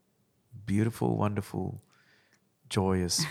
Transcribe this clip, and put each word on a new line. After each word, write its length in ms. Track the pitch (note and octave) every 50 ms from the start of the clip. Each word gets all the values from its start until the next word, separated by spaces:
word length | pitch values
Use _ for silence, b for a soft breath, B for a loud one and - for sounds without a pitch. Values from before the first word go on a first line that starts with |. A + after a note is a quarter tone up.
| _ _ _ _ _ _ _ _ _ _ - - G2+
beautiful, 540 | - G2 G#2 A2 A#2 A2+ - A#2+ B2 A2+ G#2+
wonderful, 640 | G#2 G#2 G#2 G2+ G2+ - - G2 F#2+ F#2+ - - - b b b b b b b b b b b b _ _ _ _ -
joyous 560 | - G#2+ F#2+ F#2+ F#2+ F#2 F2+ E2+ - - D#3+ D3